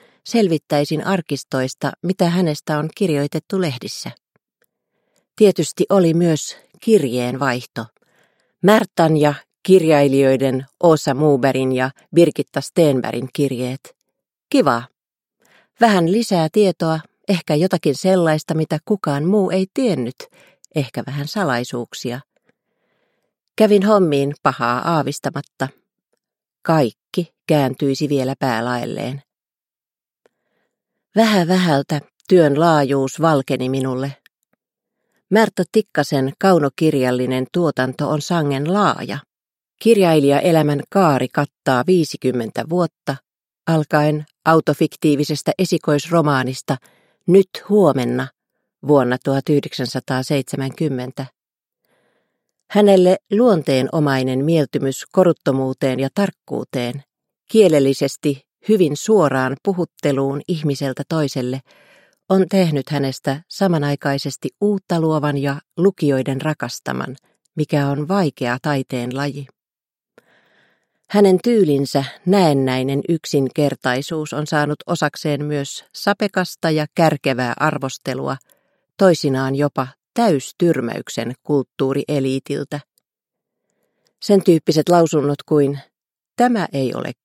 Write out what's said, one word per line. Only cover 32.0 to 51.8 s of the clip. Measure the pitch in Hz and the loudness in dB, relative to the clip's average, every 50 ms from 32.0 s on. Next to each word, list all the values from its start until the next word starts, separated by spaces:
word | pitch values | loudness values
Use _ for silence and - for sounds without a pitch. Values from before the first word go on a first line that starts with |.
| - _ _ _ _ - | -6 _ _ _ _ 2
työn | 190 180 165 147 139 139 | 4 6 6 4 4 2
laajuus | 165 170 160 151 143 127 139 139 135 135 - - | 2 2 4 2 2 0 0 0 -2 -2 -2 -2
valkeni | 151 165 156 139 131 - 139 123 127 127 | 0 2 2 0 0 -2 -4 -4 -4 -4
minulle. | 131 135 131 131 127 127 131 139 135 - _ _ _ _ _ _ _ _ _ _ _ _ _ _ _ _ _ _ _ _ _ _ | -4 -4 -4 -4 -4 -4 -6 -6 -8 -12 _ _ _ _ _ _ _ _ _ _ _ _ _ _ _ _ _ _ _ _ _ _
Märta | 185 220 226 208 - - 180 - - | 2 2 2 2 0 -4 -6 -2 -2
Tikkasen | 220 214 _ - - 147 - - 139 131 135 147 - | -2 -2 _ -2 -4 -2 -2 -2 -2 -2 -2 -4 0
kaunokirjallinen | - 196 190 165 147 139 - - 165 160 147 139 127 127 127 123 127 123 131 127 127 - - | 2 2 4 4 2 0 -2 0 0 0 2 2 0 0 0 -2 -2 -2 -2 -4 -4 -4 -2
tuotanto | 180 175 156 135 - 131 127 127 - 151 - | -2 -2 0 0 -2 -4 -4 -4 -4 -4 -2
on | 143 151 - | -2 -4 -2
sangen | - 180 170 156 143 139 135 143 156 185 | -2 -2 -2 0 0 -2 -2 -2 -2 0
laaja. | 208 202 160 - - - 120 101 143 - _ _ _ _ _ _ _ _ _ _ _ - | 0 2 0 0 -2 -6 -8 -10 -10 -12 _ _ _ _ _ _ _ _ _ _ _ 2
Kirjailijaelämän | 220 233 202 190 170 160 156 139 139 139 143 - 185 165 160 151 147 147 143 - - | 4 4 6 6 4 4 4 4 4 4 2 2 2 2 2 2 2 0 -2 -4 -2
kaari | - 196 190 165 139 127 127 127 | 0 2 2 4 2 2 0 -2
kattaa | - - 147 - _ _ _ - 131 123 123 | -2 -2 -4 -4 _ _ _ 0 0 2 2
viisikymmentä | 170 185 180 156 - - - - 131 123 123 117 107 - - 113 139 | 2 2 0 0 -2 -4 -4 -4 -2 -2 -2 -4 -6 -6 -8 -6 -4
vuotta, | 165 180 175 160 - _ _ - 139 135 _ _ _ _ _ _ _ _ _ | -2 -2 -2 -2 -4 _ _ -8 -8 -8 _ _ _ _ _ _ _ _ _
alkaen | - 165 160 151 - - 151 147 151 151 151 151 - _ _ - | -2 0 0 0 0 0 0 2 0 0 -2 -6 -10 _ _ 0
autofiktiivisestä | - 160 165 - - 147 - 165 151 - - - 160 147 139 147 - 156 143 - - - - | 2 4 4 4 2 0 0 0 -2 -2 0 0 0 0 0 0 -2 -4 -4 -4 -4 -2 -2
esikoisromaanista | 190 - - 165 - - 147 147 - - 170 170 156 151 143 131 127 123 131 - - - 139 127 _ _ _ _ _ _ _ _ _ | -2 -2 -2 -2 0 0 0 0 0 0 0 2 2 2 2 0 0 -2 -6 -6 -6 -6 -6 -6 _ _ _ _ _ _ _ _ _
Nyt | - 175 196 190 - - - - - | 4 4 4 4 2 -2 -14 -4 0
huomenna | 202 214 196 156 127 135 123 120 120 127 131 131 - _ _ _ _ _ _ _ _ _ - 135 | 2 4 4 4 4 2 0 -2 -2 -4 -6 -8 -10 _ _ _ _ _ _ _ _ _ 0 2
vuonna | 147 139 127 123 123 127 - | 4 4 4 2 0 -2 -2
tuhat | 143 135 139 - - | -2 -2 -2 0 0
yhdeksänsataaseitsemänkymmentä. | 151 143 - - - - 131 120 - 135 - - 135 127 131 - 156 139 131 - - 139 135 135 131 - 165 151 139 127 127 131 - - 135 135 _ _ _ _ _ _ _ _ _ _ | 0 0 -2 -4 -6 -8 -8 -6 -6 -8 -6 -4 -4 -4 -2 -2 -2 -2 -4 -4 -6 -6 -6 -6 -6 -4 -4 -4 -4 -6 -8 -10 -10 -12 -14 -14 _ _ _ _ _ _ _ _ _ _